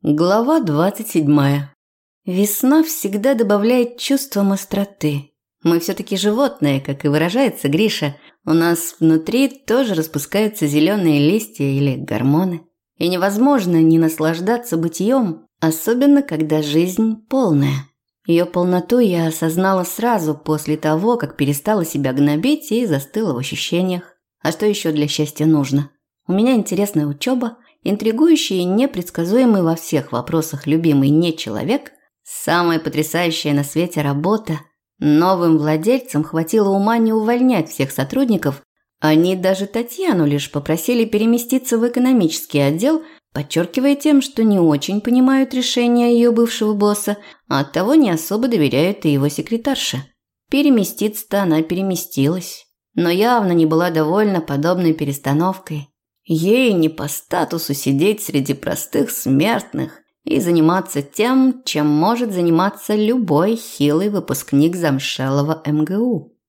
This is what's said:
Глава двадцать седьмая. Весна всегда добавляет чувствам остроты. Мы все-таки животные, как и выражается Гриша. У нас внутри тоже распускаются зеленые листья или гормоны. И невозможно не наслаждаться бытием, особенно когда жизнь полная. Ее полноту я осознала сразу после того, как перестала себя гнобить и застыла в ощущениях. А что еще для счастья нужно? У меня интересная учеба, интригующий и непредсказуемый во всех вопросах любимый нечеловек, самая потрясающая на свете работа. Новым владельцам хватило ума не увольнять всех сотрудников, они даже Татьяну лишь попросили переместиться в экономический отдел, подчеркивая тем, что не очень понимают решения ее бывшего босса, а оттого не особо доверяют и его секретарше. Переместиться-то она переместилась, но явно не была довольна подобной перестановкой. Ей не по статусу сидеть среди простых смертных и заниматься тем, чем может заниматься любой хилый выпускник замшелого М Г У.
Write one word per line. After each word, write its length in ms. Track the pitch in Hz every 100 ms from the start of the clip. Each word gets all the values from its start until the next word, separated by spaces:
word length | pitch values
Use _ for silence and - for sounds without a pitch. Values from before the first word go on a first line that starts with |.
Глава 560 | 165 151 175 208 240 320
двадцать 480 | 208 147 180 202 220
седьмая. 640 | 170 147 147 139 143 143 _ _ _ _ _ -
Весна 560 | 180 202 - 254 302
всегда 540 | 320 - 202 202 233 254
добавляет 640 | 214 208 214 247 240 -
чувствам 520 | - 277 269 202 196
остроты. 760 | 196 - 196 196 - 151 143 139 _ _ _
Мы 180 | 170 170
все-таки 380 | 165 190 196 190
животные, 640 | 202 214 277 - 147 135
как 240 | 139 139 151
и 20 |
выражается 640 | 147 165 214 269 - -
Гриша. 460 | 165 214 - 147 139 - _
У 60 | -
нас 460 | 160 170 170 - -
внутри 480 | 160 160 160 233 269
тоже 460 | - - 233 254
распускаются 720 | 175 160 147 - 196 214 214 151
зеленые 540 | 147 165 208 170 147
листья 460 | 147 208 214 - 139
или 320 | 135 143 131
гормоны. 640 | - 110 127 151 185 170 - _ _ _
И 100 | 170
невозможно 720 | 180 190 202 262 277 180 165
не 200 | 160 165
наслаждаться 760 | 160 160 156 165 185 240 240 165
бытием, 720 | 165 - 190 262 214 160 _ _
особенно 640 | 220 220 - 240 285 285
когда 400 | 277 156 156 156
жизнь 540 | 151 151 180 185 220 220 _
полная. 560 | 262 240 147 139 135 135 _ _ _ -
Ее 220 | 170 175
полноту 500 | 175 180 180 180 240
я 300 | 226 170 165
осознала 560 | 160 160 170 190 190
сразу 500 | 180 - 233 226 156
после 440 | 147 - 156 151 151
того, 380 | 156 160 208 240
как 220 | 143 -
перестала 480 | 139 143 - 214 160
себя 260 | 151 135
гнобить 600 | 131 143 147 247 302 -
и 160 | 214 240
застыла 460 | 139 139 - 220
в 40 | 127
ощущениях. 800 | 135 135 - 170 185 180 - _ _ _
А 100 | 160
что 140 | 180 214
еще 260 | 208 170
для 160 | 151 147
счастья 380 | - 151 - 151
нужно? 460 | 156 135 139 143 _ _ _ -
У 60 |
меня 220 | 185 233 254
интересная 500 | 190 185 202 160 147
учеба, 520 | 143 - 254 240 226 _ _
интригующий 760 | - 208 214 220 320 311 - 190
и 60 | 180
непредсказуемый 1000 | 196 269 220 175 - 170 226 254 202
во 120 | 165 165
всех 360 | - 151 127
вопросах 560 | 120 - 160 156 143 -
любимый 420 | 160 165 139 135
нечеловек, 840 | 151 170 160 - 107 135 277 - _ _ _
самая 560 | - - - 170 170 165
потрясающая 760 | 160 151 151 165 175 160 151
на 100 | 143
свете 380 | 143 - 175 160
работа. 580 | 143 143 170 214 214 151 - _ _ _
Новым 580 | 147 151 175 185 175 160
владельцам 680 | 151 156 185 254 254 147
хватило 460 | 156 160 160 220 202
ума 280 | 196 202 233
не 140 | 226
увольнять 580 | 220 214 240 254 220 156
всех 220 | - 135
сотрудников, 680 | - 139 - 269 202 147 139 _ _ _ _
они 360 | 156 156 175 185
даже 300 | 185 190 196
Татьяну 640 | 233 240 - 370 202 147
лишь 240 | 143 143
попросили 540 | 147 143 160 - 233 226
переместиться 720 | 208 220 240 233 262 254 233
в 80 | 233
экономический 720 | 240 254 254 165 - - 147
отдел, 420 | 139 160 240 320 320 - _
подчеркивая 600 | 139 143 160 170 - 269 285
тем, 260 | 302 277
что 220 | 262 -
не 160 | 220 196
очень 420 | 165 147 143 202
понимают 540 | 208 247 254 269 262 262
решения 580 | 240 - 240 240 240
ее 180 | 240 240
бывшего 420 | 226 233 - 214
босса, 440 | 208 208 208 - 202 - - _
а 140 | 135
оттого 340 | 143 160 196 311
не 160 | 254
особо 360 | 165 - 208 254
доверяют 580 | 226 143 120 170 202 165
и 80 |
его 140 | 143 143
секретарше. 800 | 147 151 233 233 269 - - 139 _ _ _ _
Переместиться-то 880 | 269 285 240 170 - 208 214 - 202
она 220 | 190 156
переместилась, 1040 | 160 175 196 175 - - 139 180 180 - _ _ _
но 160 | - 170
явно 440 | 175 226 247 196
не 120 | 175 160
была 240 | 160 175
довольна 500 | 160 151 190 214 185
подобной 540 | 160 139 156 180 170
перестановкой. 960 | 160 143 139 - 143 180 190 - 151 143 _ _ _
Ей 500 | _ 160 175 233 254
не 160 | 190 156
по 180 | 160 147
статусу 680 | - - 180 160 170 -
сидеть 500 | 143 - 139 185 208
среди 300 | - 143 139
простых 580 | 139 - - - - 240
смертных 880 | - - 135 185 220 - - 131 - _ _
и 160 | - -
заниматься 640 | 170 170 160 180 185 143
тем, 600 | 143 - 220 262 262 254 -
чем 220 | 156 151
может 440 | 147 180 240 240
заниматься 640 | 185 175 165 190 202 - 214
любой 600 | 214 254 208 143 190 226
хилый 520 | - - 147 151 202
выпускник 680 | 202 - 135 - 139 156 180
замшелого 840 | 165 135 - - 135 139 143 156 151
М 180 | 151
Г 140 | 151 190
У. 400 | 247 208 - _